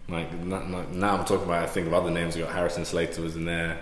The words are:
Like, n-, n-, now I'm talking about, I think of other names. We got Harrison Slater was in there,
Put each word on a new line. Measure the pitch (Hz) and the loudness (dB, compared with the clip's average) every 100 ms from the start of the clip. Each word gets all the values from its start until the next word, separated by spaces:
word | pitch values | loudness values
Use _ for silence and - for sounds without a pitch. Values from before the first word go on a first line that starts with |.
| - | -6
Like, | 85 82 | -4 -4
n-, | 85 87 | -4 -4
n-, | 92 - 90 80 90 | -4 -4 -4 -4 0
now | 101 95 | 2 2
I'm | |
talking | 95 95 | 2 2
about, | 90 85 | 2 0
I | 82 | 2
think | 98 82 | 0 4
of | |
other | 85 85 | 4 4
names. | 82 85 | 2 0
We | 82 | 0
got | 80 | -2
Harrison | 87 87 - | 0 0 0
Slater | 80 87 82 - | -2 0 0 -2
was | 82 80 | -4 -2
in | |
there, | 82 85 82 82 | -2 0 -2 -2